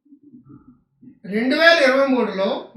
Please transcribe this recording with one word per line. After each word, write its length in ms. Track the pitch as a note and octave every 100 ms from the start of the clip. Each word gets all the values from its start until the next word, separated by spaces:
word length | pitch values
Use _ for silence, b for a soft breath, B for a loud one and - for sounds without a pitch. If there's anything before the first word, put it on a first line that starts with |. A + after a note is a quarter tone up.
| D4 - - - - - - _ _ _ - _ F3+
రెండు 300 | G#3 C4 D4+
వేల 220 | E4 E4
ఇరవై 300 | C4 C4+ C#4
మూడులో 640 | B3 G3+ F#3 G3+ C#4 -